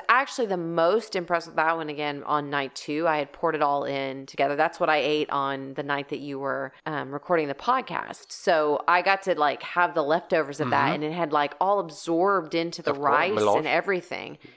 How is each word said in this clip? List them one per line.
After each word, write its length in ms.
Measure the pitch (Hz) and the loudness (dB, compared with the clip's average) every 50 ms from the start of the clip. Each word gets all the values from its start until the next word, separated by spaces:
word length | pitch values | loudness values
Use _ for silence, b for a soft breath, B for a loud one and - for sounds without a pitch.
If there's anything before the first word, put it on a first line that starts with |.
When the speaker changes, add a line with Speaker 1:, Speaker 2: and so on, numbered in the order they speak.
| - - | 2 4
Speaker 1:
actually 380 | 233 262 277 - - - 233 | 4 4 4 0 -2 -4 -2
the 100 | 196 190 | -2 0
most 600 | 180 165 165 170 165 165 170 202 233 220 - - | -2 -2 -2 2 4 4 4 4 2 -2 -2 -6
impressed 320 | 185 170 170 175 165 165 165 | -6 -2 0 -2 -2 -2 -2
with 80 | - | -2
that 200 | 165 156 160 165 | 0 2 2 2
one 120 | 165 160 151 | 0 -2 -6
again 340 | 147 147 147 147 143 143 - | -6 -4 -4 -4 -4 -6 -2
on 240 | - 147 147 147 139 | -2 0 0 0 0
night 240 | 143 143 139 131 - | -2 -2 -2 -4 -8
two. 300 | - - - 147 151 170 | -12 -8 -4 -4 0 2
I 120 | 165 156 151 | 2 2 2
had 140 | 143 143 - | -2 -4 -6
poured 240 | - - 165 156 | -2 -2 0 0
it 60 | 147 151 | 2 0
all 220 | 143 143 143 127 | 2 2 0 -2
in 420 | 127 139 139 135 135 131 135 135 | -2 -2 -4 -4 -4 -6 -8 -12
together. 280 | - - - 143 139 143 | -12 -2 0 0 2 2
That's 240 | 143 156 165 - - | 2 0 0 0 0
what 100 | 175 156 | 0 2
I 100 | 156 151 | 2 2
ate 300 | 127 143 151 151 147 - | 2 2 0 0 0 0
on 440 | - 143 135 135 135 135 135 135 135 | -2 -2 -2 -2 -4 -6 -8 -10 -8
the 80 | 151 143 | -8 -4
night 260 | 143 143 139 139 - | -4 -4 -4 -4 -6
that 100 | 147 127 | -8 -8
you 180 | 143 143 139 135 | -8 -8 -8 -6
were, 340 | 139 135 131 135 135 135 B B B | -4 -4 -4 -4 -6 -8 B B B
um, 260 | 165 156 139 135 131 143 | -6 -6 -6 -6 -6 -8
recording 360 | 147 - - 180 165 151 143 | -10 -2 0 0 2 2 0
the 60 | 139 | -4
podcast. 760 | - - 233 254 262 226 - 165 - - - - - - - | -4 0 0 0 0 0 -4 -6 -6 -6 -6 -12 -16 -14 -14
So 520 | - - - 196 170 156 151 151 147 135 - | -14 -4 0 2 4 4 4 2 2 0 2
I 160 | - 175 180 175 | 4 4 4 4
got 200 | 190 196 190 - | 4 2 2 2
to, 100 | 190 170 | -2 2
like, 280 | 151 147 143 127 - - | 2 2 2 2 -2 -8
have 300 | - - 175 175 165 - | -4 0 2 2 2 2
the 100 | 165 143 | 0 2
leftovers 560 | 143 160 180 - - 185 160 147 139 143 147 | 2 2 0 2 2 2 2 2 0 -2 -4
of 100 | 147 123 | -2 2
that, 140 | 143 143 143 | 2 2 2
Speaker 2:
Mm-hmm. 80 | - - | 2 0
Speaker 1:
and 100 | 147 151 | -2 -4
it 80 | 151 165 | -4 -2
had, 200 | 180 170 147 156 | -2 -2 0 2
like, 240 | 147 147 143 - - | 2 0 0 0 0
all 200 | 180 196 202 202 | 0 2 2 0
absorbed 720 | 180 160 147 - - 165 165 165 185 202 202 185 160 151 165 | -2 -6 -10 -12 -4 -2 0 2 4 4 2 2 0 0 -2
into 260 | 165 165 170 165 - | -2 -2 -2 -6 -6
the 120 | 156 151 143 | -4 -4 -2
Speaker 2:
Of 60 | 139 | 0
course, 120 | 147 139 | 2 2
Speaker 1:
rice 240 | 143 147 165 190 214 | 4 4 2 2 2
Speaker 2:
melange. 240 | 214 208 - - - | 2 4 4 4 4
Speaker 1:
and 80 | 156 | 2
everything. 720 | 135 139 170 - 196 190 175 - - - 92 101 - - - B B B | 2 0 0 2 0 -2 -2 -4 -6 -10 -10 -10 -12 -14 -18 B B B